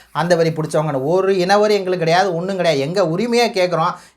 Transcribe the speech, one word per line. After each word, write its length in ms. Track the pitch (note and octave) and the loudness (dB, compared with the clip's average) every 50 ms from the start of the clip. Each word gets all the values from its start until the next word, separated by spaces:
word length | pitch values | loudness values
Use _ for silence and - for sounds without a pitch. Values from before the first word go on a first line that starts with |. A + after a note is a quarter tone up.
| - _ | -20 _
அந்த 240 | - C#3+ E3 F3 F3 | -6 -4 0 2 2
வெறி 140 | E3 E3 D#3+ | 2 2 0
பிடிச்சவங்கன்னு. 540 | D#3+ D#3 D#3 D#3 - D#3 D#3 D#3 C#3 C3 C3 | 0 -2 -4 -2 -2 -2 -2 -2 -2 -4 -2
ஒரு 300 | D3+ F3 F#3+ F#3+ F#3+ G3 | 0 0 0 2 0 0
இனவெறி 420 | F#3 F3+ F#3 G3+ G#3 G#3 G#3+ G#3 G3 | 0 2 2 2 4 4 2 2 0
எங்களுக்கு 180 | F#3 F3+ F#3 | 0 -2 -2
கிடையாது, 380 | F3 D#3+ D#3+ E3 F3+ G3+ F#3+ E3 | -2 0 2 2 2 2 0 -2
ஒண்ணும் 200 | E3 F3 F#3+ G3 | -4 -4 -4 -4
கிடையாது. 320 | F3+ E3+ E3+ D3+ C#3 C3+ | -2 0 0 0 0 -2
எங்க 200 | D3+ F3+ G3+ F#3 | -2 0 0 0
உரிமையை 420 | D#3+ E3 F#3 A3+ A#3+ A#3 A#3+ A#3 A3 | 0 0 -2 -2 0 0 2 0 0
கேட்குறோம். 440 | - F#3+ F3+ F3+ E3+ D#3+ E3 F3+ - - - - _ | 0 0 0 0 0 -2 -2 -2 -4 -6 -12 -20 _